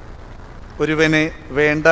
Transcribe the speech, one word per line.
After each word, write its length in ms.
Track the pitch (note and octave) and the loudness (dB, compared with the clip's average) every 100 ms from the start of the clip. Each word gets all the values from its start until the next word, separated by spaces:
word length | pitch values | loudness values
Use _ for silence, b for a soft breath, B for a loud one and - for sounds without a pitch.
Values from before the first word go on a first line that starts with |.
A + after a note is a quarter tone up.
| - - - - - - - - | -16 -18 -16 -16 -16 -16 -14 -6
ഒരുവനെ 400 | D3 D#3 D#3 D#3 D#3 - - C3+ | -2 2 2 2 0 -4 -8 0
വേണ്ട 280 | D3+ D3+ D#3+ | 2 4 6